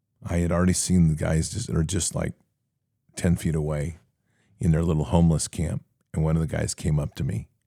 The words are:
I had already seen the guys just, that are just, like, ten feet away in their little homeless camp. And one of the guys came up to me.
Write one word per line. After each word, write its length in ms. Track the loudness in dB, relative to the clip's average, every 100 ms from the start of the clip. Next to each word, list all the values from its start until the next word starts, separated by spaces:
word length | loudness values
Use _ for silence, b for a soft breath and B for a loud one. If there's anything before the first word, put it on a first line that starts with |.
| _ _
I 140 | -4 -2
had 120 | 0
already 220 | 2 2
seen 340 | 2 2 4 4
the 60 |
guys 360 | 2 0 0 -2
just, 180 | -6 -4
that 80 | -2
are 80 |
just, 300 | 0 -2 -4
like, 180 | -4 -6 -8 _ _ _ _ _ _ _
ten 220 | -2 0 0
feet 180 | 0
away 440 | -2 -2 -4 -6 -8 _ _ _ _ _ -4
in 140 | 2
their 100 | 2
little 220 | 2 0
homeless 420 | 2 4 4 2 -2
camp. 380 | -4 -4 -6 -10 _ _
And 120 | -4
one 100 | 0 0
of 40 |
the 60 | 0
guys 260 | -2 -4
came 240 | -4 -2 -2
up 160 | -2 -6
to 60 |
me. 260 | -6 -6 -8 _